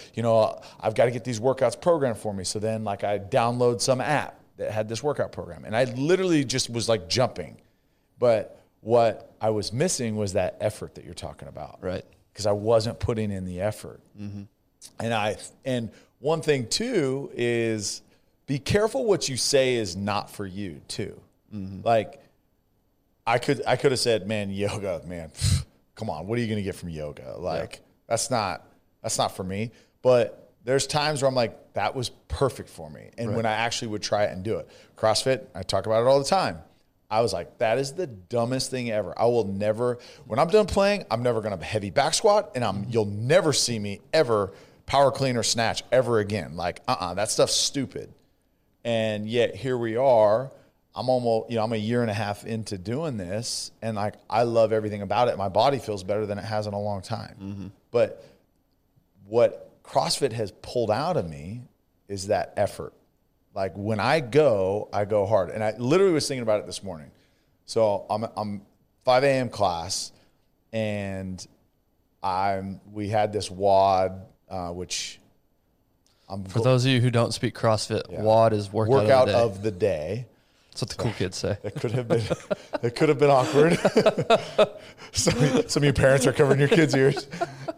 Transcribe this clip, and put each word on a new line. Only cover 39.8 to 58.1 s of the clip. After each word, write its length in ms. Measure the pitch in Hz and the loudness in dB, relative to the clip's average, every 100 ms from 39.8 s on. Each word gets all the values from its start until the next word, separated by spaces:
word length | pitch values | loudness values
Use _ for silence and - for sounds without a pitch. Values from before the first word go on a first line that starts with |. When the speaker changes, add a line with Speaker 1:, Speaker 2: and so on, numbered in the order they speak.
| 123 120 - - - | 0 -2 -10 -20 -4
Speaker 1:
when 120 | 113 | 0
I'm 100 | 170 | 4
done 180 | 214 196 | 4 4
playing, 400 | 202 202 202 - | 2 2 0 -2
I'm 120 | 117 | 0
never 180 | 123 117 | 0 0
gonna 220 | 104 92 | -2 -6
heavy 240 | - 110 98 | -4 -4 -2
back 240 | 107 147 | 0 2
squat, 380 | - 220 208 202 | 2 4 4 2
and 80 | 127 | -2
I'm, 220 | 156 190 120 | -2 -2 -2
you'll 160 | 113 101 | -2 -2
never 480 | 101 120 180 160 | -2 2 4 4
see 240 | 123 - 113 | 2 0 -4
me 240 | 101 98 - | -6 -8 0
ever 400 | 160 120 107 95 - - _ | 2 4 2 0 -6 -20 _
power 260 | - 135 139 | 0 4 4
clean 280 | - 135 120 | 2 0 0
or 40 | |
snatch 400 | 107 117 110 90 - | 0 0 0 -2 2
ever 280 | 123 120 113 | 2 4 2
again. 380 | 101 107 65 85 | 0 -4 -6 -6
Like, 260 | 87 - - | -6 -6 -4
uh-uh, 280 | 127 90 | -4 -2
that 160 | 90 110 | -4 -2
stuff's 240 | - 135 | 0 2
stupid." 580 | - - 143 127 - - - _ _ _ _ _ _ | 0 -2 -4 -6 -8 -14 -18 _ _ _ _ _ _
And 420 | 120 113 110 107 107 | -4 -2 -2 -4 -2
yet 300 | 120 113 98 | 2 2 0
here 220 | 131 127 | -4 -2
we 180 | 113 113 | -2 2
are. 540 | 135 117 107 113 135 - _ _ _ | 4 6 6 4 0 -12 _ _ _
I'm 140 | - 123 | -6 0
almost, 420 | 127 120 113 110 | 2 2 0 0
you 60 | 113 | -2
know, 60 | |
I'm 100 | 110 | 0
a 40 | 110 | -2
year 260 | 107 120 | 0 0
and 80 | 113 | 0
a 40 | |
half 300 | 104 104 101 | -2 -4 -6
into 320 | - 113 104 98 | -6 -8 -6 -8
doing 400 | 92 131 165 110 | -6 -6 -4 -6
this, 520 | 87 107 120 - - - | -6 -6 -6 -8 -10 -10
and, 120 | 113 104 | -6 -4
like, 180 | 104 - - | -4 -6 -2
I 140 | 107 | 0
love 300 | 120 113 110 | 2 4 4
everything 280 | 110 104 104 | 2 -2 -6
about 260 | 98 104 120 | -2 2 2
it. 100 | 95 | 0
My 100 | 98 | 0
body 300 | 95 131 135 | 2 2 0
feels 240 | 107 101 | -4 -8
better 240 | 92 104 104 | -4 -4 -2
than 120 | 101 | -6
it 60 | |
has 220 | 104 107 104 | -4 -4 -4
in 80 | |
a 60 | 101 | -6
long 220 | 104 98 | -6 -8
time. 340 | - 110 - - | -8 -10 -10 -14
Speaker 2:
Mm-hmm. 260 | 98 101 95 - _ | -12 -10 -12 -16 _
Speaker 1:
But 320 | 120 104 | 0 0